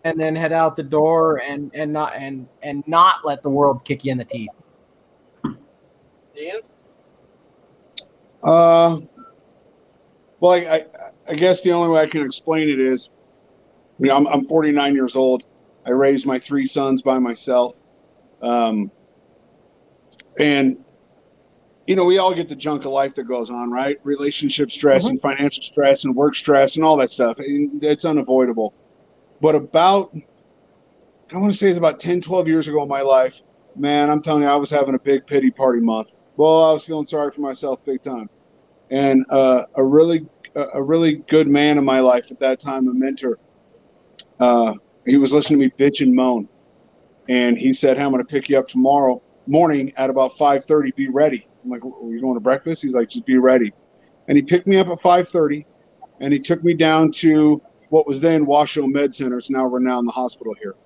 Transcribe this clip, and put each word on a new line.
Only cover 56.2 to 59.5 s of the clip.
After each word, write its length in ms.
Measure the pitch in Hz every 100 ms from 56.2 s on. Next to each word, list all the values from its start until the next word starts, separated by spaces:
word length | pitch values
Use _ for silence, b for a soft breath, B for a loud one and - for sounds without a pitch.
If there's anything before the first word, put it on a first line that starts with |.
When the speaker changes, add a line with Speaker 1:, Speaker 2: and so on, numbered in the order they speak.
Speaker 3:
and 120 | 139
he 60 | 143
took 240 | 135 165
me 100 | 170
down 360 | 170 160 160 160
to 480 | - 165 156 151 147 _ _ _
what 180 | 156 147
was 140 | 135
then 260 | 165 160 143
Washoe 400 | 143 143 151 135
Med 260 | 139 143
Center. 260 | 123 131 123
It's 120 | -